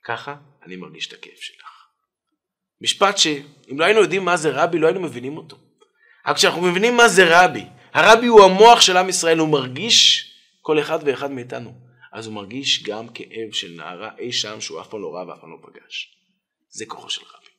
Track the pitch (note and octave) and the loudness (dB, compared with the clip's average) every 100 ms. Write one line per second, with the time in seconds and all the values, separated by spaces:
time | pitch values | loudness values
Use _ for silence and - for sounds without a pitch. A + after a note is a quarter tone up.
0 | - A2+ - C#3+ _ _ - F#2 D#2+ D#2+ | -12 -12 -12 -18 _ _ -20 -18 -18 -16
1 | - - - _ - _ - - _ _ | -18 -18 -20 _ -20 _ -20 -20 _ _
2 | _ _ _ _ _ _ _ _ - - | _ _ _ _ _ _ _ _ -8 -2
3 | G3 G3+ E3 D3 C#3+ _ _ C3+ E3+ A3 | -2 0 -2 -4 -12 _ _ -2 0 2
4 | F3 F#3 F3+ F3 D#3 C3 E3+ E3+ D#3+ F#3 | 2 0 -2 -2 -2 -2 -2 0 0 -2
5 | E3+ B2 C3 D#3+ D#3+ - _ _ _ _ | -8 -10 -12 -14 -18 -20 _ _ _ _
6 | _ _ - D3 F#3+ E3 F3+ F3 A3+ A#3+ | _ _ -6 0 0 0 -2 0 0 4
7 | A#3 F#3 F3+ E3+ F3 B2 F#2+ - _ C#3 | 4 6 6 6 4 0 -14 -20 _ 2
8 | F3 A3 A#3+ A3 F#3+ F#3+ A3+ A#3 - F3+ | 4 4 8 8 8 8 8 8 4 2
9 | F#3 F3+ E3 E3 D#3 D3 B2+ C3 A3 - | 0 -2 0 0 0 -2 -4 -10 0 2
10 | - - - _ _ _ - D3+ D3 D#3+ | 2 0 -6 _ _ _ -4 -2 -2 -4
11 | C#3+ B2 C#3+ C3+ A#2+ B2 A2+ - _ _ | -4 -6 -8 -12 -12 -14 -16 -20 _ _
12 | - - A2+ G#2+ G2 B2 C3 - G2+ G#2 | -20 -18 -14 -14 -14 -10 -4 -4 -6 -12
13 | A#2 A#2+ C2+ A2 A2 - F#2+ E2+ D#2 F2+ | -12 -18 -18 -14 -12 -12 -14 -16 -16 -14
14 | A2 - A#2+ B2 G#2+ A2 - D#2+ F#2+ G#2+ | -16 -14 -10 -8 -10 -12 -14 -14 -16 -14
15 | F2+ E2+ F2 D2+ D#2+ D#2+ - - _ - | -12 -14 -16 -18 -20 -20 -20 -20 _ -18
16 | - _ _ _ _ _ _ - A2 - | -18 _ _ _ _ _ _ -20 -18 -18
17 | - - - - _ | -12 -14 -14 -20 _